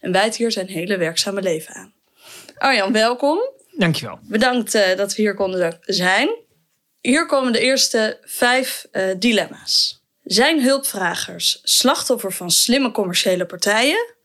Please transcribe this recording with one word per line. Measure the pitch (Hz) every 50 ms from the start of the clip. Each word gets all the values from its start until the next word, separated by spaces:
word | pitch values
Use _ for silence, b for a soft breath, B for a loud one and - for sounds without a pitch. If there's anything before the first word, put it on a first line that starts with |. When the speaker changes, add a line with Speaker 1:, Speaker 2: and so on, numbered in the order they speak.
Speaker 1:
en | - 190 180
wijdt | 185 202 226 220
hier | - 233 233 220
zijn | 202 185
hele | 190 190 - 170 185 208
werkzame | 185 170 160 165 - - 202 196 202 190
leven | 190 165 160 160 - -
aan. | - - - _ _ _ _ B B B B B B B B B B
Arjan, | - 269 262 226 196 196 233
welkom. | 214 220 233 247 247 269 277 311 370 480 539 539 _ _ _ _
Speaker 2:
Dankjewel. | 330 190 170 151 - - 110 82 - -
Speaker 1:
Bedankt, | - 202 214 247 254 247 247 214 - -
eh, | 226 202 185 190
dat | 190 202 202 -
we | - 214
hier | 208 196
konden | 196 196 190 185 185 175 170 170 -
zijn. | _ - 190 180 180 180 190 208 262 370 453 466 - _ _ _ _ _ _ _ _ _ _ _
Hier | _ 226 247 311 339
komen | 330 311 269 262 254 233
de | 220
eerste | - 254 269 262 - - - 233 220 214 - - _
vijf, | - - - 254 240 247 262 262 262 - - - -
eh, | _ 175 190 190 190 185
dilemma's. | 190 240 226 196 165 - - - - - - - - - - _ _ _ _ _ _
Zijn | - 185 202 247 302 330 302 247
hulpvragers | 254 269 277 277 - - 202 185 170 170 - - - 180 175 - - - - _
slachtoffer | - - - - 247 302 - - - 262 226 - 196 180
van | - 185 175
slimme | 165 - - - 233 277 277 247
commerciële | 233 - 202 180 175 - - 196 185 180 185
partijen? | 175 - 180 - 202 208 220 240 285 330 440 480 466 - _ _